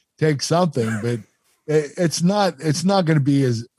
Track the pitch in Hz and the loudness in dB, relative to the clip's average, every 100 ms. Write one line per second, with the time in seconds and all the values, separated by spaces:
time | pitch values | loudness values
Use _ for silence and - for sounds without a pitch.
0 | _ - 156 143 - 165 180 131 113 110 | _ -4 -2 0 0 0 0 0 -4 -4
1 | 117 117 - _ _ _ - 156 143 - | -4 -6 -8 _ _ _ -2 -2 0 -2
2 | 170 - 170 208 190 135 156 147 180 196 | -2 0 0 2 0 0 -2 0 2 2
3 | 160 156 135 139 131 113 120 | 2 2 2 2 2 -2 -6